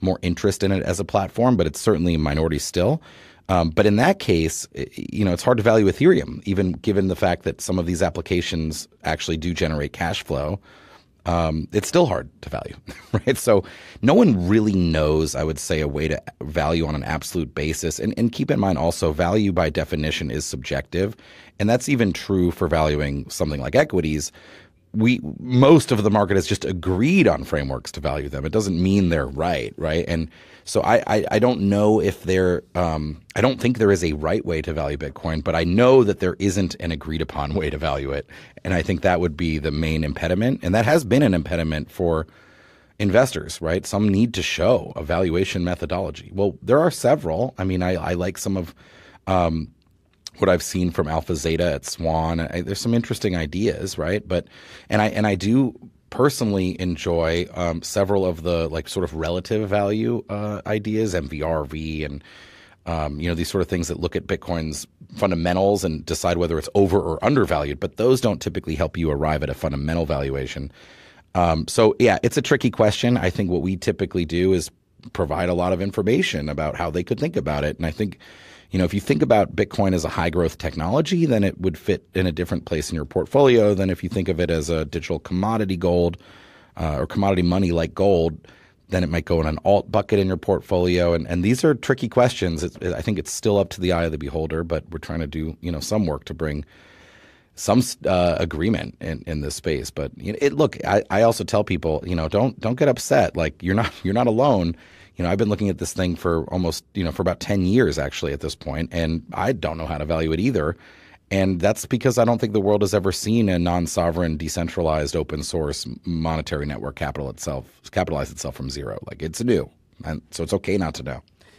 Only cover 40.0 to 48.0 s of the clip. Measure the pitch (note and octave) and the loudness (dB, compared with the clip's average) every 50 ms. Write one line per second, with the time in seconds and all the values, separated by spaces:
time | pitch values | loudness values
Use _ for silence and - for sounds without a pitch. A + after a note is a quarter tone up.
40 | D#2 D2 D2 - D#2+ E2 F2+ F#2+ A2+ B2+ - - - F#2 F#2+ A2+ A2+ B2 D#3 E3+ | -2 -2 -4 -4 -2 -2 0 0 0 0 -2 -2 -2 0 2 2 4 4 2 2
41 | C3 F2+ A#2 C#3 D3 A2 F#2 E2 D2 - F2+ E2 E2 D#2+ D#2 D2+ - - - - | 2 2 2 4 4 4 2 2 0 -2 -4 -2 -2 -2 -4 -4 -6 -8 -6 -2
42 | F2+ E2+ D#2+ D#2+ D#2+ - - - - _ _ _ _ _ _ _ _ _ _ - | 0 0 0 0 -2 -6 -12 -20 -20 _ _ _ _ _ _ _ _ _ _ -4
43 | G#2 G2 F2 A#2 C3+ C3 - D#2+ - - - - D#2+ D#2+ E2+ F#2+ - - - G2+ | -2 2 4 4 4 4 0 -6 -8 -8 -10 -6 -2 -2 -2 -2 -2 -2 -2 0
44 | G#2+ G#2 G2 G2+ A#2 A#2 A2+ - - - - - F2 A2 B2+ F2 - - - - | 2 2 4 4 2 2 0 -4 -4 -4 -2 0 2 4 2 2 0 -6 -10 -10
45 | D#2 C#2+ F2 F2 F#2+ E2+ D#2+ F2+ G2 - - F#2+ E2+ F2 F2 - E2+ D2+ F2+ F#2 | -4 -2 0 0 0 0 0 0 0 -2 -2 -4 -2 -2 -4 -4 -6 -6 -4 -4
46 | F#2+ D2 D2+ - - F#2+ - G2 G2+ G2 - - - - B2+ D3 E3 E3+ - - | -6 -6 -8 -12 -16 -10 -2 0 0 0 0 -4 0 4 4 4 4 2 0 2
47 | - A#2+ C#3+ - - E2 D#2+ F#2 B2 - - - F#2+ F#2+ F#2 F2+ F2+ F2+ F#2 D#2+ | 2 2 2 2 2 -4 -2 -2 -2 -4 -4 -4 -4 -2 0 0 0 0 0 -2